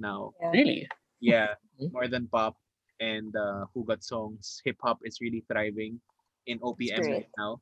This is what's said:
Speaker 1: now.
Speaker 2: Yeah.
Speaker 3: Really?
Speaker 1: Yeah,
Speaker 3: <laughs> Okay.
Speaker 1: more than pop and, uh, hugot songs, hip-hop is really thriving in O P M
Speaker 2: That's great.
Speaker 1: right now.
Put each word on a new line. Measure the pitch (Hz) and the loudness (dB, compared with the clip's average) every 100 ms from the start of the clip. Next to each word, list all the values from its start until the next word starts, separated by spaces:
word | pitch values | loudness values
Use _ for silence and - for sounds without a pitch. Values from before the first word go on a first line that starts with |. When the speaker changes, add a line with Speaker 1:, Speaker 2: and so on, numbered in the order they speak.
Speaker 1:
now. | 104 98 107 - | -4 -4 -6 -4
Speaker 2:
Yeah. | 170 | 2
Speaker 3:
Really? | 185 294 - - - _ - | 6 6 4 -4 -14 _ -2
Speaker 1:
Yeah, | 120 113 107 104 | 6 6 6 -2
Speaker 3:
<laughs> | _ - | _ -8
Okay. | 156 | -6
Speaker 1:
more | 127 123 | -2 -2
than | 127 117 | -2 2
pop | 117 110 - _ _ _ - | 2 2 -2 _ _ _ -6
and, | 113 110 110 107 | -4 -4 -2 -2
uh, | 101 98 98 | 0 -2 -6
hugot | 127 110 104 | -4 -2 -2
songs, | - 117 110 107 - - 135 | -2 -4 -4 -8 -12 -6 -4
hip-hop | 110 123 117 113 | 0 0 0 -4
is | - | -6
really | 120 113 - | -4 -4 0
thriving | 110 107 104 110 117 _ _ _ _ 123 | 0 0 -2 -6 -8 _ _ _ _ -8
in | 117 | -4
O | 120 | -4
P | - 120 | -2 -2
M | 110 | 0
Speaker 2:
That's | 151 | 0
great. | 131 - | 0 -4
Speaker 1:
right | - | -6
now. | 104 120 | -6 -6